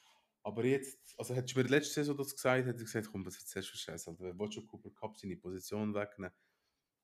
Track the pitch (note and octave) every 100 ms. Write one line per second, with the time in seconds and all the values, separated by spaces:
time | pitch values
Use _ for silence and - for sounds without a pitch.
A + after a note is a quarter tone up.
0 | _ _ _ _ G#2 G#2+ B2 C3+ - -
1 | - - A#2 B2+ B2+ C3 A#2+ C#3+ D3 D#3
2 | D3 C#3+ C#3 - C3 B2+ B2+ A#2 A2 A2+
3 | G#2+ G2 F#2 - - G2 F#2 - - E2
4 | - E2+ F#2 F2+ G#2 G#2+ G2+ A2 G2+ -
5 | A2 - G2+ F2+ F2+ F#2 - G#2 G#2+ G#2
6 | G#2 - F#2 - _ _ _ _ _ _